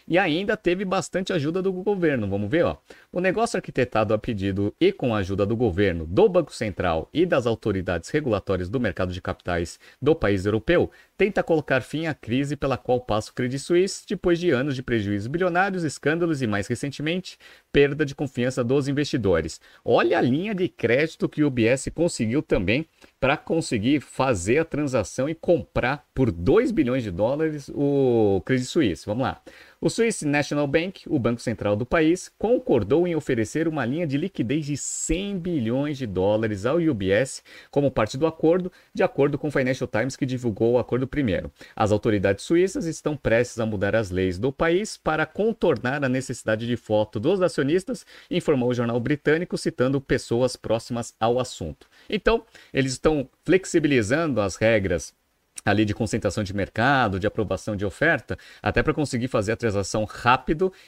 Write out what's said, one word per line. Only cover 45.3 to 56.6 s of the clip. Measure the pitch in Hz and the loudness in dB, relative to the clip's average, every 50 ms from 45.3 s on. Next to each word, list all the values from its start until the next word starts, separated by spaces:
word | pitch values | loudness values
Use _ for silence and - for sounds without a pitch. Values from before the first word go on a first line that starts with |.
| - - 202 226 220 - - 180 143 113 - 123 139 147 143 | -2 -2 -2 -2 0 2 2 2 2 2 0 -4 -2 0 0
a | 127 | 0
necessidade | 127 131 127 - 123 - - 110 110 110 117 117 | 0 -2 -2 -6 -10 -6 -2 -2 -2 0 0 -2
de | 120 | -4
foto | 110 - - 107 107 107 - - 110 | -4 -2 0 2 2 2 0 -2 -2
dos | 107 156 202 190 | 0 0 2 2
acionistas, | 180 165 - - 143 135 160 190 - - 247 - - - - - - _ | 2 0 0 0 0 2 0 0 0 -2 -8 -8 -10 -16 -20 -20 -12 _
informou | - 175 - - 151 127 120 123 | -4 -2 0 2 2 2 2 0
o | 123 | 0
jornal | 120 120 117 120 123 | 0 0 0 0 -2
britânico, | 113 131 151 139 - 151 151 165 180 - - - | 0 0 -2 0 2 2 2 2 0 -4 -6 -4
citando | - 170 - - 127 131 139 143 | -4 -4 0 0 0 2 2 -2
pessoas | - - 143 120 - - 123 117 127 120 - | 0 0 -2 -2 0 0 0 2 2 0 0
próximas | - - - 110 117 - - 123 117 120 - - _ | -4 -2 -2 -2 -2 -2 -4 -6 -6 -6 -8 -4 _
ao | 110 117 123 127 | 0 2 2 2
assunto. | 123 - - - 92 78 71 - - _ _ - - - | 0 -4 -6 -10 -10 -10 -10 -12 -18 _ _ -20 -8 -6
Então, | - 214 - 220 226 226 - _ _ - - - - | -6 -2 0 0 0 0 -2 _ _ -20 -20 -4 -2
eles | 135 135 135 | 0 0 0
estão | 127 - - 156 156 147 127 - _ _ _ | -2 0 0 2 2 2 -2 -4 _ _ _
flexibilizando | - 170 190 190 - - 170 151 147 143 123 107 95 135 160 170 156 127 107 | 2 2 2 2 2 0 2 2 4 2 2 2 2 0 0 0 0 0 0
as | 101 95 - | 0 -2 -2
regras | - 113 113 117 107 95 92 87 80 - - - _ _ _ _ _ _ _ _ - - | 0 2 4 4 4 2 0 -2 -2 -2 -8 -16 _ _ _ _ _ _ _ _ -6 -2
ali | 107 101 104 110 | 0 2 2 2
de | 104 104 | 0 0
concentração | - 120 101 - 113 - 101 - - 107 | -2 -2 -2 -2 -2 -2 -2 -2 -2 -4
de | 92 98 | -4 -4
mercado, | 101 | -4